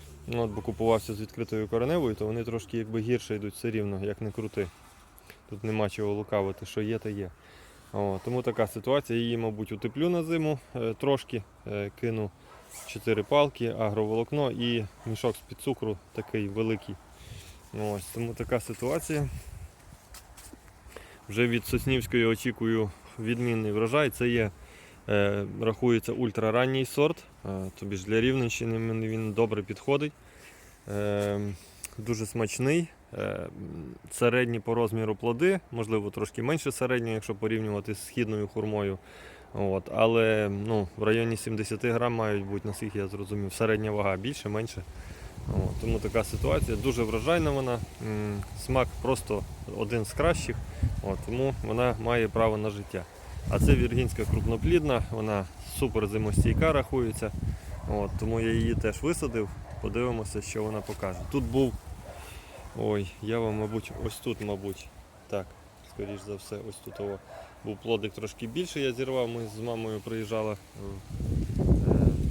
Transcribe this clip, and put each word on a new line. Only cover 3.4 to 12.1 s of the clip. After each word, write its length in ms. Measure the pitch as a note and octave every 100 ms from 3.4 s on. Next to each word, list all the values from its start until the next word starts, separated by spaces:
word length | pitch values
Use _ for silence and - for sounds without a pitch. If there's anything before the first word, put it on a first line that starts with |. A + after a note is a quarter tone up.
| G#2
все 180 | - A#2
рівно, 340 | A2 G2+ F#2+ G2+
як 160 | G2
не 100 | A2
крути. 360 | A#2 A2 - F2+ - - - - - - - -
Тут 140 | G2+
нема 260 | A2 A2 G#2
чого 240 | - G#2
лукавити, 520 | G#2 G#2 G#2 G2 F#2+ -
що 160 | -
є, 180 | G#2+ A2+
то 100 | G#2+
є. 220 | G2+ F#2 - - - - - -
О, 260 | G#2 G2+ F#2+ A#2+
тому 160 | B2
така 260 | B2 A2+ G#2+
ситуація. 520 | A2 B2 C#3+ - A#2
Її, 180 | A#2 A#2
мабуть, 340 | A2+ G#2 G#2+
утеплю 380 | G#2+ A2+ C3 F3
на 140 | F3
зиму, 360 | D#3+ E3 D#3 C#3 - B2
е, 180 | A2+ G#2+
трошки, 440 | C#3 C#3 - A#2 - - A2
е, 240 | G#2 G2+ -
кину 320 | A#2+